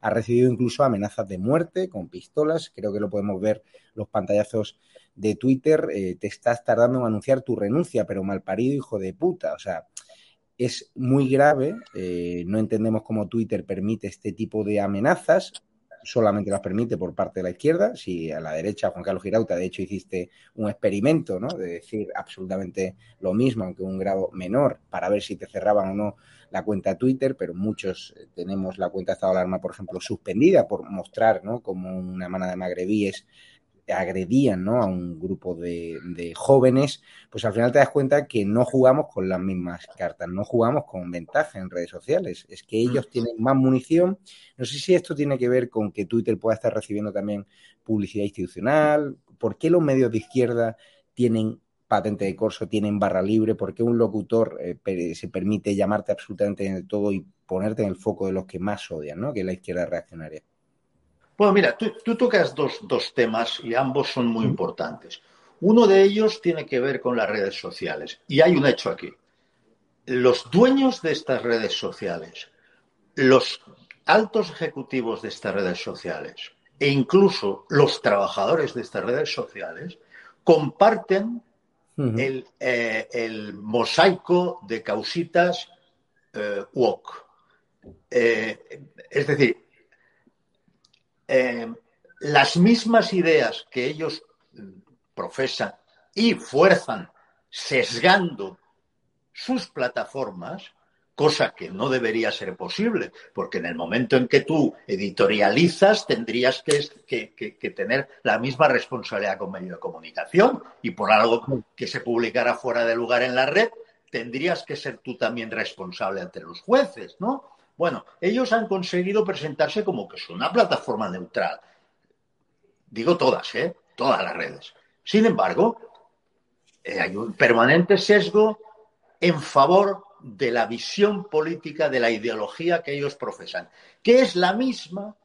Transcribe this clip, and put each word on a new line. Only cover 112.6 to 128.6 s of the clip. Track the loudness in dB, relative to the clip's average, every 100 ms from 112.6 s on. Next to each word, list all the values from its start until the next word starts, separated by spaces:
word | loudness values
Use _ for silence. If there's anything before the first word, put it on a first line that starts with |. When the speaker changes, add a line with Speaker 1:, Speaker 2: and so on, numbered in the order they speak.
| -2 0
Speaker 2:
de | 0 0
lugar | 0 2
en | 2 2
la | 2
red | 2 0 -2 -20 _ _
tendrías | -10 -8 -4 -2 -4
que | -6
ser | -10 -10 -12
tú | -12 -4
también | -4 -4 -8
responsable | -6 -6 -8 -14 -6 -6 -6
ante | -8 -14
los | -16 -18
jueces, | 0 2 2 -4 -18 _
¿no? | -4 -4 -8 _ _ _
Bueno, | -2 -2 -10 _
ellos | -2 0 2
han | 0 0
conseguido | -4 -2 -4 0 0
presentarse | 0 -4 -8 -2 -2 0
como | -4 -4 -8
que | -14
son | -14 -6
una | -2
plataforma | 2 2 0 -2 -4 -4
neutral. | -6 -8 -4 -4 -6 _ _ _ _ _ _ _ _ _ _ _ _ _
Digo | -4 0 4
todas, | 4 2 -2 -4
¿eh? | -4 -6 _ -4
Todas | 0 0
las | 0
redes. | -4 -8 -8 -20 _ _ _
Sin | 0 4 4
embargo, | 4 0 4 2 2 -14 _ _ _ _ _ _ _ _ _
eh, | -10 -4
hay | -4 -4
un | -8
permanente | 0 4 6 6 4 4 2
sesgo | 6 4 4 4 2 0